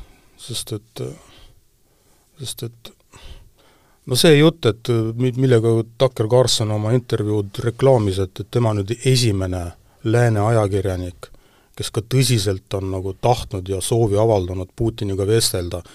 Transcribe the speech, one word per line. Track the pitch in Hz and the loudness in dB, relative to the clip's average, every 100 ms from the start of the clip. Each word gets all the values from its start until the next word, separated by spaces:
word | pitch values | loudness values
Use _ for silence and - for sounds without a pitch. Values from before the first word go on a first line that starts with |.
| - _ _ _ | -20 _ _ _
sest | - 117 - | -12 -12 -10
et, | 107 _ - 127 151 - - - _ _ _ _ _ _ _ _ - | -12 _ -12 -12 -12 -20 -20 -20 _ _ _ _ _ _ _ _ -16
sest | 131 - 117 | -14 -12 -12
et | 117 - _ _ - - - - _ _ _ _ _ - | -14 -20 _ _ -20 -20 -20 -20 _ _ _ _ _ -6
no | 123 | 2
see | 175 | 6
jutt, | 147 156 165 113 | 6 6 2 -2
et | 104 - 117 113 | -2 -2 0 0
mi-, | 117 127 120 | -2 -2 0
millega | 131 117 113 113 113 - | 4 4 4 2 0 0
Tucker | 131 - 110 | 0 0 2
Carlson | 123 123 - 107 | 4 4 2 0
oma | 107 107 | -2 0
intervjuud | 123 120 113 104 104 101 - | 0 0 -4 -2 -2 -4 -4
reklaamis, | 117 113 135 127 104 95 | -6 0 4 4 2 -2
et, | 95 - | -4 -6
et | 107 | -4
tema | - 92 | 0 0
nüüd | 104 98 117 135 | 0 -4 -4 0
esimene | 131 120 98 92 90 87 - _ _ - | 2 2 0 -2 -4 -8 -12 _ _ 0
lääne | 117 120 107 | 2 2 2
ajakirjanik, | 104 117 104 98 95 92 90 - - - _ _ _ - | 2 2 2 0 -2 -4 -6 -12 -20 -20 _ _ _ -12
kes | - | -8
ka | - | -6
tõsiselt | - 127 123 120 98 95 - | -2 0 2 2 0 -4 -6
on | 101 95 95 | -6 -6 -6
nagu | 95 | -6
tahtnud | 95 120 123 - 95 90 | -4 0 0 -2 -8 -6
ja | 95 | -6
soovi | - 117 113 101 | -2 0 2 2
avaldanud | 113 104 90 92 90 - | 4 2 0 -6 -10 -4
Putiniga | 113 113 104 95 98 | -4 -4 -6 -4 0
vestelda, | 113 - 95 87 87 - | 0 0 -4 -6 -10 -14